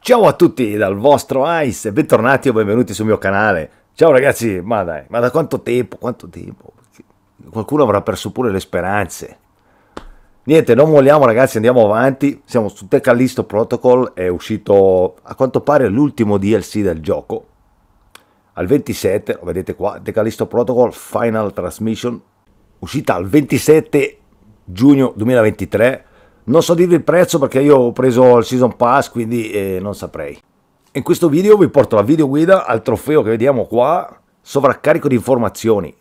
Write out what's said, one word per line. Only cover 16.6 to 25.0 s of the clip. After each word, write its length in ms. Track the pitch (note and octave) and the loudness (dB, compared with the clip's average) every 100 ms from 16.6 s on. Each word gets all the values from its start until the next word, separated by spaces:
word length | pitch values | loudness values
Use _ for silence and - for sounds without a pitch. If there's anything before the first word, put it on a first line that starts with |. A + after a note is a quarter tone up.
C 180 | F#2 G#2+ | -2 -4
del 200 | G2+ E2 | -4 -4
gioco. 440 | D#2+ E2 - A2 _ _ _ _ _ _ _ - _ _ _ | -4 -6 -6 -12 _ _ _ _ _ _ _ -20 _ _ _
Al 120 | - F2+ | -10 -2
ventisette, 720 | C3+ - G#2+ G2+ G2 - A2+ | -2 -2 -4 -2 -2 -4 -10
lo 60 | F2 | -6
vedete 300 | F2 F2+ F#2 | -8 -8 -6
qua, 240 | F#2+ G2+ | -8 -8
The 100 | G2 | -8
Callisto 360 | G#2 G#2+ A2 A2 | -4 -4 -4 -6
Protocol 440 | A2+ A#2+ B2 A#2+ | -4 -2 0 0
Final 640 | - - A2 A#2 A2 G#2+ | -2 -8 -4 -2 -2 -4
Transmission, 680 | - F2+ - A2 A2 B2 A#2+ _ _ _ _ _ _ | -6 -10 -8 -8 -6 -8 -10 _ _ _ _ _ _
uscita 360 | F2 C#3+ - F#2+ | -10 -8 -4 -4
il 120 | F#2 | 0
ventisette 880 | C#3+ C#3 C3 - D#3 - D3 C3+ - _ _ _ _ | 0 0 -4 2 2 4 -2 -2 -8 _ _ _ _
giugno 500 | - F2+ C3 C#3 | -18 0 4 4